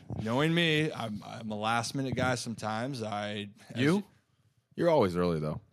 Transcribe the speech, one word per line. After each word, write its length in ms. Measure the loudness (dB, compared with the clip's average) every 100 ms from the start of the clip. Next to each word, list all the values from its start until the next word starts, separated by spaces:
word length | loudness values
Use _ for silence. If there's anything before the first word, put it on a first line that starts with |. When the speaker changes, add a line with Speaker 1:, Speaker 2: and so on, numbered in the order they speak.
Speaker 1:
<laughs> 220 | -8 -6
knowing 300 | -2 2 2
me, 360 | 4 4 2 0
I'm, 300 | -2 -6 -8 -10
I'm 240 | -10 -8
a 40 | -2
last 380 | 0 2 0 -4
minute 200 | -2 0
guy 200 | 0 0
sometimes. 680 | -4 -6 -4 -4 -4 -4
I, 460 | -6 -4 -4 -6 -8 -14 -10 0
as 60 |
Speaker 2:
You? 220 | 4 2 0 _ _ _ _ _ _ 0
You're 120 | 4
always 280 | 6 4 4
early, 220 | 2 2
though. 180 | -2 -6 -10